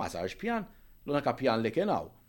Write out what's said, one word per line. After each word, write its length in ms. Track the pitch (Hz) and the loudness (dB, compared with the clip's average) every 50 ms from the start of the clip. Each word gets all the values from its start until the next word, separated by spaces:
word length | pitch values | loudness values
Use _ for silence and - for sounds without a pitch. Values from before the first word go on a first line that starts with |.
Ma 80 | - - | -6 -6
sarx 280 | - 85 90 92 - - | -4 -4 -4 -6 -6 -4
pjan, 240 | - 226 233 226 196 - - - - - - - - | -4 -2 -2 -2 -4 -8 -12 -20 -20 -20 -20 -10 -4
l-unika 300 | - 143 143 139 - - | -2 0 0 2 0 0
pjan 240 | 117 127 127 113 113 | 2 2 4 4 4
li 120 | 113 107 | 2 2
kien 200 | 110 160 196 214 | 2 2 2 2
hawn 160 | 165 90 78 - - - - | 2 0 -2 -6 -12 -20 -20